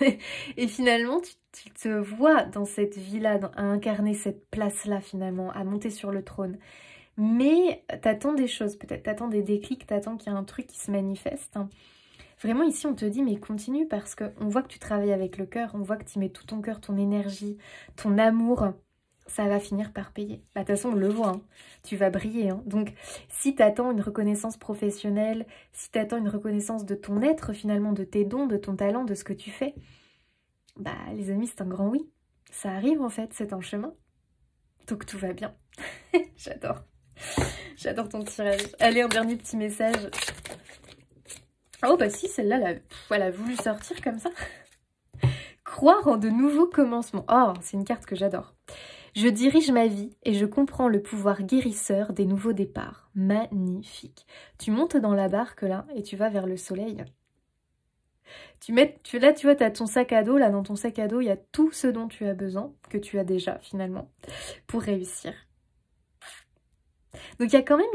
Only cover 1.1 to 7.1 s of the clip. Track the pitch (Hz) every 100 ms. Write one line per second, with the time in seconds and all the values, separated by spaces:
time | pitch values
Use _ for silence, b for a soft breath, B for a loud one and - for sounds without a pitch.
1.1 | 311 349 - _ - - - 226 214 202
2.1 | 214 294 302 - 208 202 - 202 202 190
3.1 | 214 220 202 196 - 202 202 214 208 208
4.1 | 208 196 196 _ 214 202 202 208 202 196
5.1 | 190 185 185 185 - 190 202 220 208 202
6.1 | 196 190 - 190 196 B B B B B